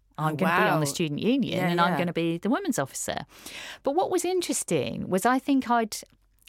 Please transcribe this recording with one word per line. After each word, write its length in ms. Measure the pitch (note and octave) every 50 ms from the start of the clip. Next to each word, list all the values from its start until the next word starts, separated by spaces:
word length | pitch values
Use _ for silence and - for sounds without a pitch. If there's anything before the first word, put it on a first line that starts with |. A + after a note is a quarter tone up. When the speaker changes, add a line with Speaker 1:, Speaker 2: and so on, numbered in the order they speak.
| _ _ _ -
Speaker 1:
I'm 160 | D3+ D#3 D#3
Speaker 2:
Oh, 20 | D#3
Speaker 1:
gonna 180 | F#3 E3 E3+ F#3 -
be 60 | G#3
on 100 | F3+ D#3+
the 60 | D3+
Speaker 2:
wow. 80 | C#3 -
Speaker 1:
student 260 | - F3 D#3 D3 -
union, 360 | - F#3+ B3+ C#4+ A3+ - - -
Speaker 2:
Yeah, 100 | F3+ F3+
Speaker 1:
and 120 | F3 F3
I'm 100 | F3 F3 F3
Speaker 2:
yeah. 40 | D3+
Speaker 1:
gonna 140 | F3 F3 E3
be 240 | - E3 E3 E3 E3+
the 120 | - G3+
women's 300 | B3+ F4+ G4+ F4+ A#3+ -
officer." 460 | C#3 C3+ - - - - - - - - - - - - - - - - - - -
But 120 | C4 C#4
what 140 | E4 F#4+ -
was 140 | F4+ F4+ -
interesting 840 | F4 F#4 F#4 F4 - D4 - - - F3+ D3 - - - - - -
was 160 | F3+ F#3 -
I 140 | A#3 B3+ C4
think 300 | - - C#4 C4+ B3 A3+
I'd 260 | A#3+ A#3 A3+ G#3+ - - - - _ _ _ _ _ _ _